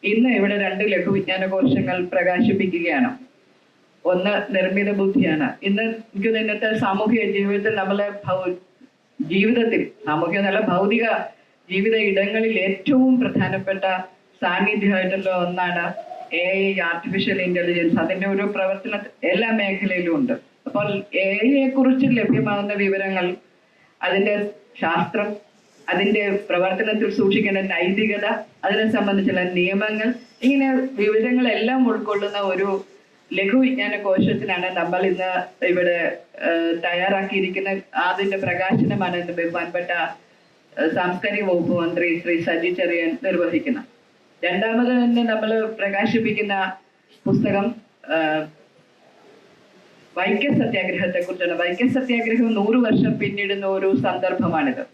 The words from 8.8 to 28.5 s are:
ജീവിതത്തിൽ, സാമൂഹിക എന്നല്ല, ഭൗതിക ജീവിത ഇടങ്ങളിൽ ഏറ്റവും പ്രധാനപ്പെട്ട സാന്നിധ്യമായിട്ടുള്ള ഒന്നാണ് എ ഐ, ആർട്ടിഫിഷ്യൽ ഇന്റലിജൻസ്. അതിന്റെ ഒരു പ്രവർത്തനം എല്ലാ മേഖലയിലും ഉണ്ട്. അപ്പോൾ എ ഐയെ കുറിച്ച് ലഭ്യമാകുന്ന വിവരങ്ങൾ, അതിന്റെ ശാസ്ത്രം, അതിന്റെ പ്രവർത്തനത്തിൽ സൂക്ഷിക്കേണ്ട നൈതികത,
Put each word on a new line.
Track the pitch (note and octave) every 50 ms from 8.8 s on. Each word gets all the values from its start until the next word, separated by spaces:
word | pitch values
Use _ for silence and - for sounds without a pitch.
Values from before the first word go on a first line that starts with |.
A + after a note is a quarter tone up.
| - - _ _ _ _ _ _
ജീവിതത്തിൽ, | D#3 D3+ E3+ F#3+ G#3 A3 A#3+ A#3+ A3+ A3 - - - - - - -
സാമൂഹിക | D3+ D3+ D#3 E3+ E3+ F3 G3+
എന്നല്ല, | G3 G3 F#3+ G#3
ഭൗതിക | G#3+ - F3+ F3+ G3 G3+ G#3+ A#3 A#3 A3+ G3 - - - - _ _ _ _ _ _ _
ജീവിത | F3+ F#3+ G3+ A3+ A3+
ഇടങ്ങളിൽ | A3 G#3 G3+ G3 F#3+ G3 G#3 G#3+ A3 A3+ A3+ A3+ G3
ഏറ്റവും | F#3 G3 G3 F#3+ - - C#4+ C4 C4 C4 B3+ A#3+
പ്രധാനപ്പെട്ട | B3 G3 - - - - G3 F#3+ F#3+ - F#3+ G3 F#3+ F#3+ F#3 F#3 F#3 - - _ _ _ _ _ -
സാന്നിധ്യമായിട്ടുള്ള | F3+ F3 F#3 G3 G3+ G#3+ G#3 G3+ G3 G3+ F#3+ F#3 F#3 F#3 G3 F#3+ F#3+
ഒന്നാണ് | F#3 F3+ F3+ F3 F3+ F3+ F3+ F3 F3 F3 E3+ F3+ - - - - - - - - -
എ | E3+ F3 F#3 F#3+ G3
ഐ, | G3 G3 G3 F#3+
ആർട്ടിഫിഷ്യൽ | F3 E3 E3 E3+ - - F3+ G3 F#3+ - G3 F#3 F3+
ഇന്റലിജൻസ്. | F3+ F3+ F3 F3 F3 F3 F3 E3+ E3+ F3 -
അതിന്റെ | D#3+ E3 F#3+ F#3 F#3+ G3
ഒരു | G3 G3 G#3
പ്രവർത്തനം | G3+ G3+ F#3+ F#3+ F#3+ G3 G3 - A3+ G#3 G3+ - - - _ -
എല്ലാ | E3 F#3 G3+ A#3 A3+
മേഖലയിലും | A3 A3 G3+ G3 F#3+ F#3+ G#3 G3 F#3 F3+ F3 F3 E3
ഉണ്ട്. | D3+ C3+ A#2 - - - _ _ _ _
അപ്പോൾ | - - G#3 G#3 G#3 G3+ G3 G3 - -
എ | F3+ F#3+ G3 G3 G3+ G#3+
ഐയെ | B3+ C#4+ C#4 C4+ C4
കുറിച്ച് | B3+ C4+ B3+ C4 C4 B3+ -
ലഭ്യമാകുന്ന | - A#3+ A#3 G#3 - - - A3+ G#3 G3+ G3+ G3+ G#3 G#3
വിവരങ്ങൾ, | G3+ G3+ G3 F#3+ G3 G3 F#3+ F#3+ F#3 F3 F3+ F3+ - - _ _ _ _ _ _ _ _ _ _ _ -
അതിന്റെ | F3+ F3+ G3 G3 G#3 G#3 G#3 G#3 G#3 - - - _ - -
ശാസ്ത്രം, | - E3 E3 F3 F3+ - - A3+ G#3 G#3 G#3 G3+ - _ _ _ _ _ _ _ - -
അതിന്റെ | F#3 F#3 G3+ G3+ G#3 G#3 G3+ G3+ G3 G3 - -
പ്രവർത്തനത്തിൽ | F3+ F3+ F#3 F#3+ F#3 F#3+ - G#3 G#3+ G#3+ A3 G3+ G3
സൂക്ഷിക്കേണ്ട | - G#3 G3 G3 - - G3+ G3 F#3+
നൈതികത, | G3 F#3+ F3+ E3+ F3 F#3 G3+ G#3 A3 G#3+ G#3 G3+ G3+ G#3 A#3+ - - -